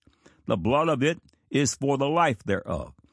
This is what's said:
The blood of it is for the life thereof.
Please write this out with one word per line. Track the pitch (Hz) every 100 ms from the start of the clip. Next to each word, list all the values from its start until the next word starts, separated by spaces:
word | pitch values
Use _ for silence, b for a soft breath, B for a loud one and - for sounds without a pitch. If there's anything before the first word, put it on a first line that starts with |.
| _ b b b -
The | 110
blood | 87 139 165
of | 139
it | 143 165 _ _ -
is | 131 139
for | - 139 135
the | 139
life | 165 165 117
thereof. | - 92 - 78 62 - _